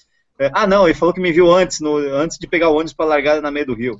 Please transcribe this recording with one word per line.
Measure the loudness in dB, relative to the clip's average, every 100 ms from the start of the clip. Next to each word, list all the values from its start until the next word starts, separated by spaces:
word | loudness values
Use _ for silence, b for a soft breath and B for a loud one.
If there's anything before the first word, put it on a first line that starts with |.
| b b _ -6
É, | -4
ah, | 0 2
não, | 4 4
ele | 2
falou | 0
que | 0
me | 0
viu | 4 4
antes, | 4 2 -2
no, | -4 -2
antes | -2 -2 -4 -6
de | -6
pegar | -2 0
o |
ônibus | 0 -2
pra | -4 -2
largada | 0 0 -2
na | -2
meio | -6 -6
do | -6
rio. | -6 -8